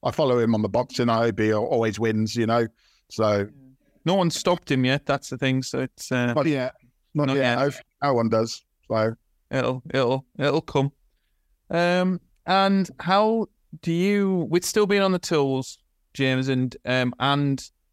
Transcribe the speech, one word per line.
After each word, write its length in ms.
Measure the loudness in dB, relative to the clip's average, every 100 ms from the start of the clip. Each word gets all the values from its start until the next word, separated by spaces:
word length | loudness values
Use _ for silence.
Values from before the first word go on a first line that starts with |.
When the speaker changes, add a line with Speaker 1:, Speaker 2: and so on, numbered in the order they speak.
Speaker 1:
I 60 | -6
follow 260 | 0 2 2
him 160 | 2
on 80 | 2
the 60 | 0
boxing. 400 | -2 -2 -2 0
I 80 | 2
hope 220 | 0 2
he 100 | 2
al-, 140 | 2
always 340 | 0 0 0 0
wins, 380 | 0 0 -2 -2
you 100 | 0
know. 220 | 0 0 _ _ _ _
So 380 | -2 0 0 -2 -10 -20 _ _ _
Speaker 2:
No 100 | -2
one 160 | 0 0
stopped 400 | 0 -2 -2 0
him 140 | 0
yet. 220 | 0 0 -2
That's 220 | -4 -4
the 80 | -4
thing. 240 | -2 -2
So 180 | -4 -6
it's, 320 | -6 -8 -4
uh, 220 | -2 0
Speaker 1:
Not 120 | 0 0
yet. 280 | 0 -4 -8 _ _ _
Not 120 | -2 0
Speaker 2:
not 80 | 2
Speaker 1:
yet. 220 | 2 2
Speaker 2:
yet. 240 | 0 -2 -18 -6
Speaker 1:
No, 60 | 0
no 60 |
one 140 | 0 2
does. 360 | 0 0 -6 _ _ -6
So 260 | -2 -2 -4 _ _ -6
Speaker 2:
It'll, 320 | -2 -2 -4 -4
it'll, 320 | -2 0 -2 -6 -4
it'll 220 | -2 -2
come. 300 | -2 -2 -2 _ _ _ _ _ _ _ -6
Um, 500 | 0 0 2 0 -2 _ _ -2
and 420 | 2 4 2 0 -4
how 460 | 0 2 4 0 -4 _ _ -10
do 100 | -4
you, 540 | 0 2 2 2 0 0
with 140 | -2
still 220 | 0 0 2
being 160 | 2
on 100 | 2
the 60 | 0
tools, 600 | 0 0 0 -2 -6 -14 _ _ _
James, 340 | -2 0 0 0
and, 260 | 0 -2 -4 -4
um, 260 | 0 -2 0
and 480 | 0 0 0 -2 -6 _ _